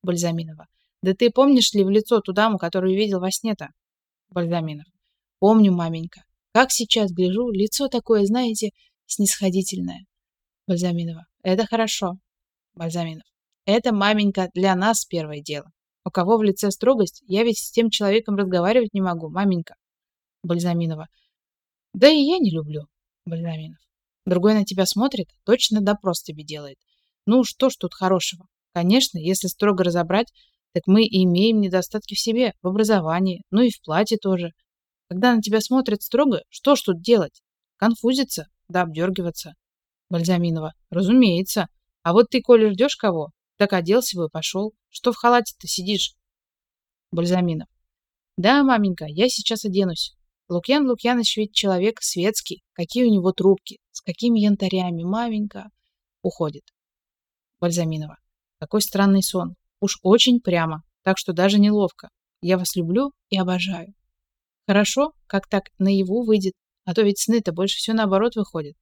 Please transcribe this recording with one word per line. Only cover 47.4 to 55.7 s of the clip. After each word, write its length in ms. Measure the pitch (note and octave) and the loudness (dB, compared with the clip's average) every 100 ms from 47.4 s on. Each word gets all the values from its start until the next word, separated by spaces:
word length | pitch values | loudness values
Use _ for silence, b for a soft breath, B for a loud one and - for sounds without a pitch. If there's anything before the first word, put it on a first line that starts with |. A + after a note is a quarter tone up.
| F3 D#3+ - _ _ _ _ _ _ - | 0 -4 -8 _ _ _ _ _ _ -2
Да, 260 | F#3+ C4+ | 2 4
маменька, 420 | C4+ A#3 G3+ F3 D3+ | 4 2 0 -4 -8
я 240 | D3+ B3 | -2 -2
сейчас 340 | - - A3 | 0 -4 -4
оденусь. 520 | G#3+ F#3+ F#3+ E3 - _ _ _ _ | -2 0 0 -2 -10 _ _ _ _
Лукьян 380 | F3 E3+ C#4+ C#4 | -6 0 0 2
Лукьяныч 500 | A#3 A#3+ B3 A3 - | 0 0 0 -2 -2
ведь 160 | G#3+ | -4
человек 480 | - G3+ F#3 G3+ A3+ | -2 -2 0 -2 -2
светский. 600 | - F#3 F#3 G#3+ - F3 _ | -8 -2 -2 -4 -10 -16 _
Какие 320 | - E3+ B3 B3 | -10 -6 0 2
у 40 | |
него 200 | G3+ F3+ | 4 2
трубки, 480 | F#3 F#3 F#3+ - - _ | 0 2 2 -2 -20 _
с 100 | - | -16
какими 380 | - F3 A#3+ A3+ | -12 -4 0 2
янтарями, 640 | G#3 G3+ F#3+ F#3+ F3+ E3+ | 2 2 0 -2 -4 -6
маменька. 680 | E3+ G#3+ A#3+ G#3+ G#3 G3+ G#3 | -4 -4 -4 -4 -6 -10 -20